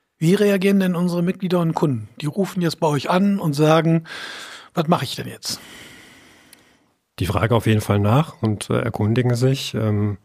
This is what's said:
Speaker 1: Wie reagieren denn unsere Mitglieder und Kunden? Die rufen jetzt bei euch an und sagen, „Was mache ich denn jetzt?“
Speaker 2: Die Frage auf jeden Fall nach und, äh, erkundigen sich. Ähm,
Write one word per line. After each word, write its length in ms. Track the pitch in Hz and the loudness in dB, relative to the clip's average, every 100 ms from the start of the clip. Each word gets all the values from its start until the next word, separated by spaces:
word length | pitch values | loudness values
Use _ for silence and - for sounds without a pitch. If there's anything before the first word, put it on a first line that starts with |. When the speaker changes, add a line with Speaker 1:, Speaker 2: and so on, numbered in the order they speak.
| _ - | _ -2
Speaker 1:
Wie 180 | 160 | 2
reagieren 460 | 196 208 202 196 196 | 4 4 2 2 2
denn 160 | 185 175 | 2 0
unsere 260 | 180 175 | 0 0
Mitglieder 380 | 175 185 185 180 | -2 -2 0 0
und 140 | 165 | 0
Kunden? 340 | 160 160 123 107 - | 0 0 -2 -6 -8
Die 80 | 147 | -6
rufen 360 | 147 190 - | -2 -4 -2
jetzt 180 | 170 - | -2 0
bei 60 | 165 | 0
euch 240 | 147 - | 0 0
an 280 | 180 202 196 | 2 2 2
und 140 | 165 | 0
sagen, 520 | 143 151 160 160 165 160 - - - - - - | 2 4 4 4 2 0 -12 -14 -14 -16 -18 -10
„Was 160 | - 151 | -4 0
mache 160 | 170 | 0
ich 120 | 131 - | -2 -8
denn 120 | 117 | -10
jetzt?“ 320 | - - - - - - - - - - - _ - _ _ _ _ _ - | -10 -12 -12 -14 -20 -20 -20 -20 -20 -20 -20 _ -20 _ _ _ _ _ -6
Speaker 2:
Die 80 | 92 | -2
Frage 280 | 104 107 | 0 2
auf 120 | 113 110 | 2 2
jeden 160 | 107 | 0
Fall 160 | - 104 | 2 0
nach 420 | 101 123 165 - | 2 2 0 -2
und, 300 | 110 104 - | -4 -4 -2
äh, 100 | 120 | -2
erkundigen 540 | 120 - 104 120 123 | -2 -2 0 0 0
sich. 400 | 117 131 135 - | 2 0 0 -4
Ähm, 420 | 127 110 104 104 98 | -4 -2 0 -2 -4